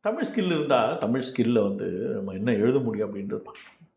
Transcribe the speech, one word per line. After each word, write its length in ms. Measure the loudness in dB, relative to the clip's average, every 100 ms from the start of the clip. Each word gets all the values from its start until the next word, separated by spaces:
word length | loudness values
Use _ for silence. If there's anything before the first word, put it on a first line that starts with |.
தமிழ் 220 | -2 -2
ஸ்கில் 220 | -2 -2 0
இருந்தா, 480 | 0 2 4 4
தமிழ் 300 | 0 0 0 -2
ஸ்கில்ல 280 | 0 4 4
வந்து 280 | 2 0 -4
நம்ம 420 | -4 -4 -4 -6
என்ன 220 | -4 0
எழுத 260 | 2 4 2
முடியும் 360 | 0 -2 -4 -4
அப்படின்றது 200 | -6 -8
பார்க்கணும். 540 | -10 -20 -20 _ -20